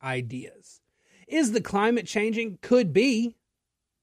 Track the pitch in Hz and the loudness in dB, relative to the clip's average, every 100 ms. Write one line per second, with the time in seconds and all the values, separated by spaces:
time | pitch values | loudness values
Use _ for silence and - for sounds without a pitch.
0 | 131 127 117 127 - - - - _ _ | -8 -6 -6 -10 -14 -20 -20 -20 _ _
1 | _ _ - 311 247 226 - 202 220 240 | _ _ -4 0 2 0 -2 0 2 0
2 | 175 208 220 220 226 180 - 247 190 147 | -2 -2 -2 -2 -6 -8 2 4 4 2
3 | 269 220 233 - _ _ _ _ _ _ | 2 2 -2 -6 _ _ _ _ _ _